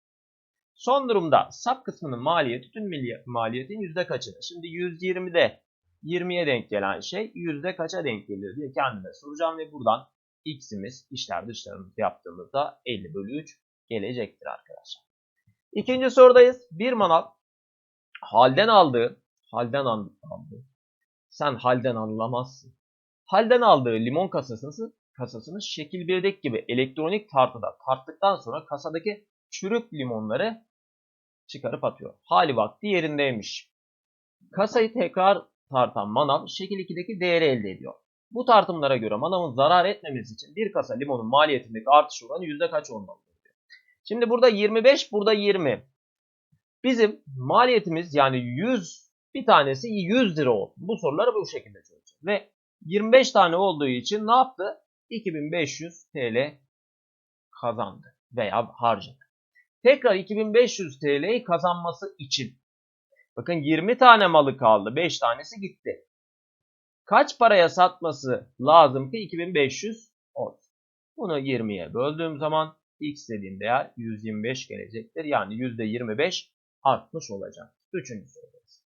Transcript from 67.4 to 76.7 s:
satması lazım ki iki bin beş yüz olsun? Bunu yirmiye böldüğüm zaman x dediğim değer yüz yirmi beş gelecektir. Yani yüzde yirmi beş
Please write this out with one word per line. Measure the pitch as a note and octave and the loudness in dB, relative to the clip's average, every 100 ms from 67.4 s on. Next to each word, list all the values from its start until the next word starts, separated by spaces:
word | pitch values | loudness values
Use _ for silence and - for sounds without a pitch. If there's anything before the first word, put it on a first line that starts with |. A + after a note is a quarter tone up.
| A3+ G3 E3 | 6 6 6
satması | F3+ F3+ - E3 C3 C3+ A2+ - - | 4 2 2 -6 -4 -4 -4 -6 -2
lazım | C3 E3 D3 C3 C3+ | 6 8 8 4 -6
ki | A3 | -8
iki | F3+ E3 | -8 -8
bin | F3 | -2
beş | D#3+ C3 - | 0 0 -2
yüz | G#3 A3 _ _ _ | -10 -10 _ _ _
olsun? | A#2+ A#2 - _ _ _ _ _ - | -10 -10 -12 _ _ _ _ _ -10
Bunu | G3+ C#3+ | -6 -4
yirmiye | C3+ A#2+ A2 F#2+ D#2 | -2 -4 -4 -6 -6
böldüğüm | G#2 C#3 D#3 E3 C#3+ | -4 -4 -4 -6 -4
zaman | D#3 D#3 D#3 - _ - | -2 -2 -4 -8 _ -12
x | D3+ C#3+ - | -12 -12 -12
dediğim | G#2+ F#2+ F#2+ | -12 -12 -8
değer | G#2+ C3 - - | -2 -2 -2 -10
yüz | A2+ G#2+ | -10 -8
yirmi | A2 G#2+ | -8 -6
beş | A2+ C3 - | -6 -8 -10
gelecektir. | G2+ F#2+ A2+ A2+ D#3+ | -16 -14 -14 -14 -12
Yani | D3+ B2 G2 A2+ | -4 -4 -4 -6
yüzde | B2+ A2+ | -8 -6
yirmi | A2 A#2 A#2 A2 | -6 -6 -6 -2
beş | F3 F3+ - _ _ | -2 -4 -12 _ _